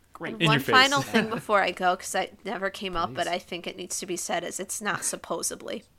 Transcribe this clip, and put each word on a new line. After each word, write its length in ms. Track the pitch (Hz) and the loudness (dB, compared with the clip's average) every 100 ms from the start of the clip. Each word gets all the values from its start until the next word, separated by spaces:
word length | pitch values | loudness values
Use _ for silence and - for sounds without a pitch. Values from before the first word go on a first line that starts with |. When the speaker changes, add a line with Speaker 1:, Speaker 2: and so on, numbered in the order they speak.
| _ | _
Speaker 1:
great. 200 | - 165 | -12 -10
Speaker 2:
And 80 | 214 | 2
Speaker 3:
In 60 | 165 | 4
Speaker 2:
one 60 | 226 | 4
Speaker 3:
your 80 | |
face. 100 | 262 | 6
Speaker 2:
final 280 | 254 269 277 | 6 6 4
Speaker 1:
<laughs> 20 | |
Speaker 2:
thing 260 | 247 226 220 | 2 2 2
before 320 | 226 - 202 | -2 2 4
I 80 | 180 | 4
go, 260 | 180 180 185 | 2 2 2
'cause 200 | - 190 | 0 -2
it 240 | 170 - | -4 -6
never 280 | 185 185 190 | -8 -4 -4
came 240 | - 190 170 | -4 -4 -2
up, 160 | 175 | -2
but 140 | 160 165 | -2 -2
Speaker 1:
Please. 60 | |
Speaker 2:
I 40 | 180 | -2
think 300 | - 175 175 | -4 -10 -10
it 100 | 190 | -10
needs 220 | 180 - | -8 -8
to 80 | 185 | -4
be 100 | 175 | -6
said, 260 | - 196 | -2 -4
is 160 | 170 - | -4 -8
it's 220 | 196 - | -8 -6
not 220 | 202 175 - | -4 -2 -4
supposedly. 760 | 180 - 170 233 - - 220 - | -6 -6 -4 -4 -6 -8 -10 -10